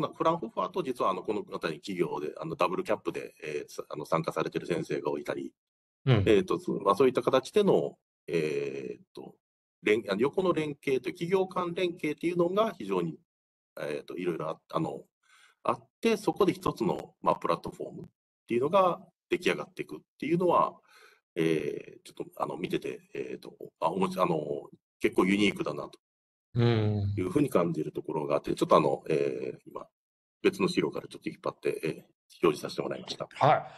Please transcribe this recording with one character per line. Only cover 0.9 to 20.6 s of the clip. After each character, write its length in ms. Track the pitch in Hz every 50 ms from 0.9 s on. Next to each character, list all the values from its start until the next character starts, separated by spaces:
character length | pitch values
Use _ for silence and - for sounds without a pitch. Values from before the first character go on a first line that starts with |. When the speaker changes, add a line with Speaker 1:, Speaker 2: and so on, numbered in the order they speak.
| 123 - 131
Speaker 1:
は 60 | 101
あ 20 | 92
の、 100 | 92 90
こ 100 | - 107
の 100 | 104 92
辺 320 | 87 95 92 - 85 80
り 40 | 76
企 180 | - - 95 87
業 220 | 85 76 - 73
で、 140 | 73 76 - -
あ 40 | 80
の、 100 | 80 82
ダ 120 | 73 87 90
ブ 80 | 92
ル 80 | 92 90
キ 80 | -
ャ 40 | 107
ッ 40 | -
プ 140 | - 85 78
で、 220 | 71 64 - - -
え 240 | 80 76 73 73 69 -
ー、 40 |
さ-、 120 | - - - -
あ 60 | 76
の、 100 | 76 73
参 160 | - 82 82
加 120 | 80 - -
さ 100 | 80 76
れ 60 | -
て 100 | - 80
る 80 | - -
先 160 | 87 80 80
生 160 | - 78 71
が 180 | 71 73 71 73
い 60 | 71
た 100 | - 67
り、 200 | 69 67 - - _ _ _ _ _ _ _ _ _ -
Speaker 2:
う 80 | 139 127
ん。 100 | 104 95
Speaker 1:
え 140 | - 107 98
ー 60 | 90
と、 140 | - 90 85
そ-、 140 | - - 95 - -
ま 80 | 98
あ、 40 | 101
そ 100 | 98 139
う 20 | 131
い 40 |
っ 20 | -
た 80 | 127
形 300 | 120 - 131 131 - -
で 120 | - 214 202
の、 340 | 185 131 90 71 71 - _ _ _ _ _ _ -
え 720 | - 82 78 78 73 71 71 69 67 69 65 62 60 60
ー 160 | _ _ -
と、 200 | - 65 - - _ _ _ _ _ _ _ _ _
連-、 220 | - 101 107 117 110 101
あ 60 | 98
の、 60 | 101
横 220 | 120 147 - - 185
の 80 | 180
連 240 | 165 156 156 151 143 - -
携 160 | 139 135 127
と 100 | 123 -
い 20 |
う、 20 | -
企 180 | - 170 170
業 160 | 196 190 190 185
間 260 | - 185 180 175 170
連 180 | 190 185 175
携 200 | 170 - - 156
っ 40 | 147
て 120 | - - 170
い 60 | 180
う 40 | 175
の 120 | 170 175
が 240 | 190 202 220 220 175 -
非 80 | -
常 160 | 190 196 180
に、 160 | 175 165 - - _ _ _ _ _ _ _ _ _ _ - -
え 220 | 78 73 76 71 67
ー 20 |
と、 120 | - - -
い 80 | 90
ろ 100 | 87 82
い 20 | 80
ろ 120 | 78 80
あ-、 100 | 80 - _ - -
あ 60 | 82
の、 240 | 80 78 69 64 - _ _ _ _ _ _ - - _ _ _ -
あ 100 | - 120
っ 140 | - - _ _ _
て、 160 | - 233 220 202
そ 160 | - - 156
こ 120 | - 202
で 80 | 190 185
一 200 | - - 165 -
つ 100 | - -
の、 300 | - 76 - - - _ _
ま 100 | - -
あ、 40 | -
プ 120 | - - -
ラ 80 | 85
ッ 60 | 85
ト 80 | - -
フ 140 | - - -
ォ 60 | -
ー 20 | -
ム 100 | - -
っ 20 | - _ _ _ _ _ _ _
て 100 | - 113
い 20 | 120
う 40 |
の 80 | 127 151
が 300 | 185 196 185 180 165 - - - _ _ _ -
出 100 | 113 -
来 120 | - 95
上 40 | 85
が 80 | 76 76
っ 100 | - -
て 100 | - 76
い 20 |
く 120 | - 78 76
っ 20 | - _ _ -
て 60 | -
い 80 | 139 165
う 40 | 175
の 100 | 185 175
は、 260 | 147 113